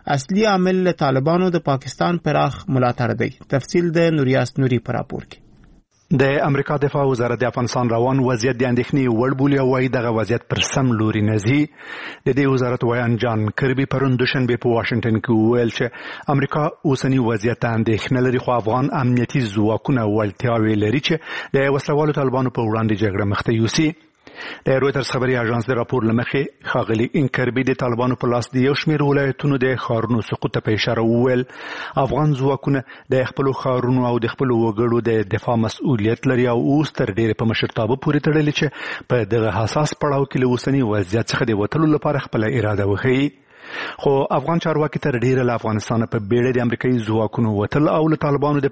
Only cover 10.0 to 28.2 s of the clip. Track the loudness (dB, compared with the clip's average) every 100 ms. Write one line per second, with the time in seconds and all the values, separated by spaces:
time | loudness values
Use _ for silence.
10 | 0 0 0 -2 -2 -4 -2 0 2 2
11 | 0 0 0 0 2 2 0 -4 -16 -14
12 | -14 -6 -2 2 2 2 0 0 0 0
13 | 0 0 0 0 -2 0 0 0 0 0
14 | 2 2 0 0 0 0 2 0 0 -2
15 | 0 0 2 2 4 4 2 0 -4 -6
16 | -14 -10 -2 0 0 -2 -2 -2 -2 0
17 | 2 2 2 0 -2 -2 -2 0 0 0
18 | 0 0 2 0 0 -2 0 0 0 0
19 | 0 0 0 -2 -2 0 0 0 0 0
20 | 0 0 -2 -2 -2 2 2 2 0 0
21 | 0 -4 -4 -12 -4 0 2 0 0 0
22 | 0 0 0 0 -2 0 -2 0 0 0
23 | 0 0 -2 -2 0 0 0 2 0 -2
24 | _ _ -20 -18 -16 -6 0 2 2 0
25 | -2 -2 0 0 0 -2 -2 -2 0 0
26 | 2 0 0 -2 -4 -8 -4 -2 0 0
27 | 0 0 0 0 -2 0 0 0 -2 -2
28 | -2 -2